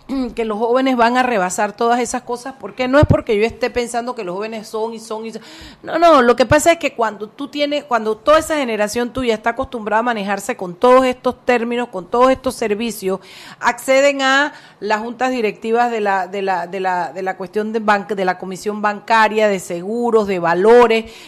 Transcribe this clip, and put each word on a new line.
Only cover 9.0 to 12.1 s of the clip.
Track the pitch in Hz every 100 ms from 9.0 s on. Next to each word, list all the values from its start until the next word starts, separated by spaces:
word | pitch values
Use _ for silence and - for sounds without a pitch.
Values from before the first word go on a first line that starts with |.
| 240
tuya | - 247
está | 214 233
acostumbrada | 233 - 240 208 208
a |
manejarse | 247 220 196 202 196
con | 247 180
todos | 175 247 254 262
estos | 254 254 233 -
términos, | 247 233 240 240
con | 190 175